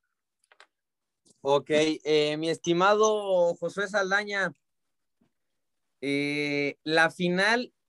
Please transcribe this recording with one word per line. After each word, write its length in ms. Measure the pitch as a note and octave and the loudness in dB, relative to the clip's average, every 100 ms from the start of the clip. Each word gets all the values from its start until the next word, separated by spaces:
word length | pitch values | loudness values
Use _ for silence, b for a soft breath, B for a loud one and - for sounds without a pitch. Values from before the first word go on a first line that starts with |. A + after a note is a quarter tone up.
| _ _ _ _ _ - - _ _ _ _ _ _ _ | _ _ _ _ _ -20 -20 _ _ _ _ _ _ _
Ok, 280 | C#3 C#3+ C#3 | 0 0 2
eh, 680 | D3+ D#3 D#3 D3 D#3 D3+ D3+ | 2 2 -2 0 0 2 -2
mi 120 | D#3+ | -4
estimado 1040 | D#3+ F3 E3+ F#3+ G#3 G#3+ G#3+ G3+ F#3 F3 | -4 -2 2 4 4 2 0 0 2 2
Josué 340 | E3+ E3+ E3+ G3+ | 0 -6 -6 -4
Saldaña, 640 | G3+ F#3+ G3 G#3 G3+ F#3 - _ _ _ _ _ _ _ _ _ _ _ _ _ _ | -4 -2 -2 -2 -4 -6 -8 _ _ _ _ _ _ _ _ _ _ _ _ _ _
eh, 800 | C3+ C#3+ C#3+ D3 D3 C#3+ C#3+ - | -4 -2 -2 -4 -4 -2 -4 -6
la 280 | D3+ D#3+ D#3+ | -2 2 2
final, 600 | D#3+ F3 F3+ G3+ A#3 B3 _ | 0 -2 0 2 0 -4 _